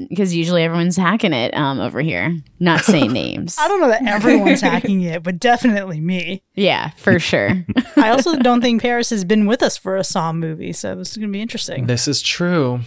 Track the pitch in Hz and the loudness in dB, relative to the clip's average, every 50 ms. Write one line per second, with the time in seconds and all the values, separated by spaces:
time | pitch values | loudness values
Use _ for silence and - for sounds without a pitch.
0 | 90 - 180 190 202 185 170 170 165 170 180 170 165 165 165 170 170 180 170 190 | -10 -8 -2 -2 0 0 0 0 0 0 2 2 2 2 0 0 0 2 2 2
1 | 185 170 208 226 - 185 147 117 120 - - - 151 135 135 113 - - - 117 | 2 2 0 2 0 0 0 0 -2 -2 -2 -2 -2 -2 -2 -4 -4 -4 -4 -4
2 | 151 165 - 87 95 156 175 156 - _ _ - 175 170 160 156 - - 190 151 | -4 -4 -2 -2 -2 -4 -4 -6 -8 _ _ -2 0 2 2 2 4 4 4 4
3 | - 104 127 104 67 58 50 - - 170 - - 302 339 403 381 320 247 214 226 | 4 2 0 -2 -4 -6 -6 -8 -8 -6 -4 -2 0 0 2 2 2 2 2 2
4 | 262 214 202 214 - - 277 262 196 349 - - - 175 170 - - 214 196 190 | 0 -2 -2 2 4 4 4 4 4 4 2 2 2 0 0 0 0 0 0 0
5 | 180 170 160 175 160 180 180 165 - 240 240 240 247 240 208 202 196 190 165 151 | 0 -2 -4 -6 -6 -6 -6 0 2 2 2 4 2 2 2 0 -2 -6 -6 -4
6 | 156 175 185 180 170 170 190 190 _ _ - 190 196 175 127 - - 156 - - | -2 -2 -2 -4 -4 -6 -8 -10 _ _ -4 0 2 2 2 0 -2 -6 -8 -2
7 | - 208 185 170 - - - 123 101 101 190 185 170 - 101 156 - - - 302 | 2 2 2 2 2 0 0 0 2 2 0 -2 -2 -2 -2 -2 -2 2 4 4
8 | 247 214 233 269 - 349 320 269 240 247 240 240 233 247 233 220 - 240 240 240 | 6 6 4 2 2 2 0 2 4 4 4 4 2 2 0 2 0 0 0 0
9 | 240 - 226 202 180 175 220 214 208 202 240 - - - - - - 185 190 190 | -2 -2 -2 -2 0 2 2 2 4 2 2 2 0 0 -2 -4 -4 -4 -2 -2
10 | 185 - - 190 160 165 165 165 165 160 160 160 - - 170 - - 190 185 185 | -2 -2 -2 -2 -2 -2 -2 -4 -4 -6 -6 -8 -8 -10 -8 -8 -6 -8 -8 -8
11 | 185 - - 214 214 208 196 202 220 233 - 220 - - 175 131 120 120 120 117 | -10 -12 -10 -8 -6 -6 -6 -6 -6 -8 -8 -8 -8 -6 -6 -4 -2 -2 -2 0
12 | - 147 135 - - - - - 175 175 180 165 135 123 123 123 120 | 0 -2 -2 -2 -2 -4 -2 -2 0 0 2 2 2 0 0 -4 -6